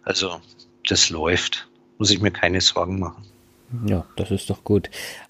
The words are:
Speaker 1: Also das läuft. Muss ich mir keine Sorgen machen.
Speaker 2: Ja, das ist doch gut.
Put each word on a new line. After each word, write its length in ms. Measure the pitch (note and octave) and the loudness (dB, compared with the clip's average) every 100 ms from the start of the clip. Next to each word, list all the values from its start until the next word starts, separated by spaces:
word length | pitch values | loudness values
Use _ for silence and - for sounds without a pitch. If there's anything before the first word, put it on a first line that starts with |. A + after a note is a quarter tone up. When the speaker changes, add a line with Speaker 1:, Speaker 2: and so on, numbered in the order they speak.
Speaker 1:
Also 400 | - F#2+ F#2+ E2+ - - - _ - | -4 -2 -4 -6 -14 -20 -20 _ 0
das 220 | G2 - | 2 2
läuft. 600 | E2 D#2+ F2 - - - _ _ - | 2 0 0 0 -6 -8 _ _ -2
Muss 140 | G2+ | 2
ich 100 | G2 | 4
mir 120 | G2+ | 2
keine 280 | - E2+ F2+ | 2 2 2
Sorgen 380 | - F2+ E2+ F#2+ | 2 2 0 -2
machen. 260 | F2 - - - _ _ - A#2+ G#2+ | -4 -8 -18 -20 _ _ -12 -6 0
Speaker 2:
Ja, 180 | F#2 - - | 0 -2 -6
das 140 | G2 | -2
ist 200 | G2 - | -2 -2
doch 120 | G2+ | -6
gut. 280 | - G2+ - - - - | 2 2 2 -6 -12 -14